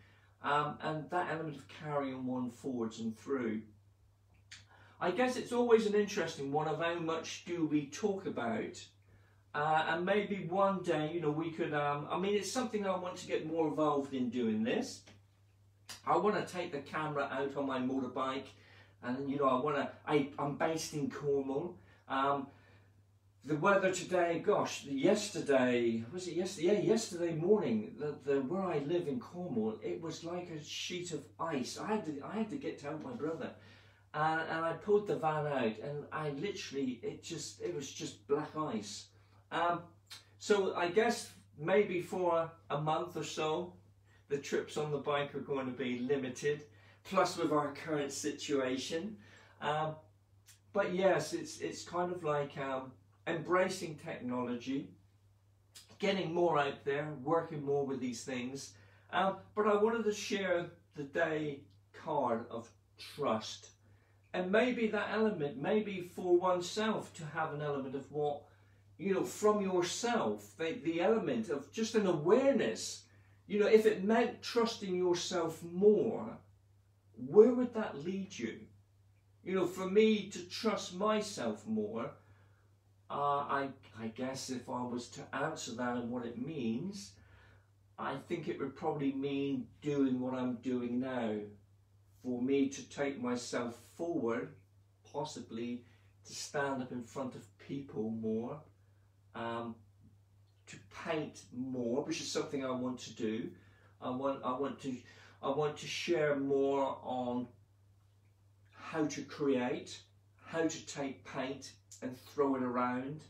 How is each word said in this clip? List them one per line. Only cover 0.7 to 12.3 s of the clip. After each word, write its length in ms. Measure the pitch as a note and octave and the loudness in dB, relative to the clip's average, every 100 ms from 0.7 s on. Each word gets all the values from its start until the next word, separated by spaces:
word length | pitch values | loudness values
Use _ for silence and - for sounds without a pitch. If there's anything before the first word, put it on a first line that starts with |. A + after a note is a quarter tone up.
| - | -4
and 260 | D3+ D#3 - | -4 -4 -2
that 180 | F3+ E3+ | -2 -2
element 260 | D#3 D#3 C#3 | -2 -4 -8
of 100 | - | -14
carrying 580 | - D#3 D3 C3+ C3 B2+ | -12 -4 -2 -2 -4 -4
one 240 | B2+ B2 | -4 -4
forwards 500 | - C#3+ B2 A2 G#2+ | -6 -6 -2 -4 -4
and 160 | A2+ A2 | -6 -6
through. 460 | - C3+ A2+ G#2+ - - _ _ _ _ _ - - - - - - - | -4 -2 -2 -4 -8 -20 _ _ _ _ _ -20 -20 -20 -20 -20 -20 -4
I 120 | F3 | -2
guess 260 | A#3+ B3+ - | 2 2 0
it's 140 | - | -2
always 340 | A#3+ A#3+ A3+ G3+ | 2 6 6 6
an 80 | |
interesting 580 | G3+ G3+ G3+ D#3+ - C#3 | 4 2 0 -2 -2 -2
one 160 | D3+ D3+ | 0 0
of 120 | D3+ | 0
how 160 | E3 F3 | 0 0
much 500 | D#3+ D#3+ - - - | -2 -2 -4 -10 -6
do 220 | F3 D3+ | -2 2
we 180 | D3 C#3 | 0 -2
talk 400 | - G#3 G3 D3+ | -2 -2 -2 -4
about, 580 | - A#2 A2 - - - _ _ - - _ _ | -4 -2 -2 -4 -8 -16 _ _ -20 -20 _ _
uh, 320 | C#3+ D3+ D#3 D#3+ | -2 2 4 4
and 140 | E3+ | 0
maybe 440 | F3+ G3+ G3 G3+ E3 | 4 2 2 -2 -2
one 320 | F#3+ G3 F#3 | 2 4 2
day, 300 | F3 D3+ D3+ | 2 2 2
you 80 | E3+ | 0
know, 80 | D3+ | 0
we 220 | D3+ E3 | 0 -2
could, 240 | D3+ D#3 D3 | -2 -2 0
um, 320 | C#3+ D3 D3 | 0 0 -2
I 80 | E3+ | -2
mean, 160 | G3 | 2